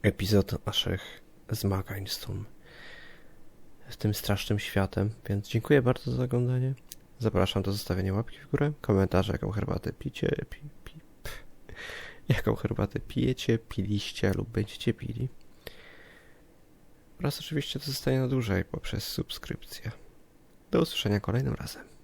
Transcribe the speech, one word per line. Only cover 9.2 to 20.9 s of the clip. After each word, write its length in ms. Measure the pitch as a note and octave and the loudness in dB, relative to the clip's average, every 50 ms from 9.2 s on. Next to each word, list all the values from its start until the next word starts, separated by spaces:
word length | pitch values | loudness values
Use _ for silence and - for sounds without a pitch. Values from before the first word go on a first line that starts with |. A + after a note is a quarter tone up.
| F#2+ G#2 | 4 4
jaką 180 | - - - G2 | 0 -2 -2 -2
herbatę 420 | G#2 G2+ F#2+ - - - - - | 0 0 0 0 -2 -2 -2 -4
picie, 360 | - - - - - - - - - - - - | -6 -4 -8 -8 -4 0 2 2 2 0 -2 -8
pi-, 200 | - - D3 D3 - - - | -10 -12 -12 -14 -14 -14 -16
pi-, 160 | - - D#3 - - - - | -16 -16 -16 -18 -20 -20 -12
pff, 220 | - - - - - - - - - - - - - - - - - - - - - - | -10 -10 -10 -10 -12 -16 -18 -18 -16 -14 -14 -12 -10 -10 -10 -12 -12 -14 -14 -14 2 2
jaką 280 | - - - A2 A2 | 2 4 4 2 0
herbatę 440 | - - - A2 - G#2 - - - | 2 0 -2 0 0 0 0 0 -6
pijecie, 580 | - - - B2 B2 B2+ B2+ - - - A2+ A2+ | -6 -4 -2 0 2 2 0 0 2 2 2 2
piliście 720 | - - - - F#2 G2+ G#2 G2+ - - - - - G2+ | 0 -4 -4 -4 -2 0 0 -2 -2 -4 -4 0 2 2
lub 160 | G2 G2+ G2 A2 | 2 2 -2 -2
będziecie 460 | - G#2+ G#2 - - - - A#2+ A2+ | -2 -2 -2 -2 -6 -2 -2 -2 -2
pili. 340 | - - - A2 A#2 B2 C3 - - - - - - - - - - - - - - - - - - - - - - - - - - - - - - - - - - - - - - | -2 -6 -8 -4 -4 -4 -4 -6 -10 -18 -20 -20 -16 -16 -16 -16 -16 -20 -20 -20 -20 -20 -20 -20 -20 -20 -20 -20 -20 -20 -20 -20 -20 -20 -20 -20 -20 -20 -20 -20 -20 -20 -20 -10 -4
Oraz 220 | F3+ D3 - - | -2 -2 -2 -4
oczywiście 400 | - - D#3 D3+ - - - C3+ | -8 -4 -4 -4 -4 -2 -6 -6
to 60 | - | -4
zostanie 340 | C#3 C3+ - - C3 C3 C3 | -4 -6 -2 0 2 2 4
na 80 | C3 B2+ | 2 2
dłużej 360 | C3+ C3 A#2+ G#2+ G2 F#2+ - | 2 0 2 2 2 2 0
poprzez 400 | - - - - - - G2 - | 0 -6 -6 -4 -4 -4 -4 -4
subskrypcję. 840 | - - - - - - - - - - - - - - - - A2+ - - - - - - - - _ - - - - - - - | -4 -4 -4 -4 -4 -6 -10 -8 -8 -8 -10 -8 -14 -14 -10 -8 -10 -10 -10 -18 -20 -20 -20 -20 -20 _ -20 -20 -20 -20 -20 -6 2
Do 100 | - F3 | 4 4
usłyszenia 400 | E3 - | 4 4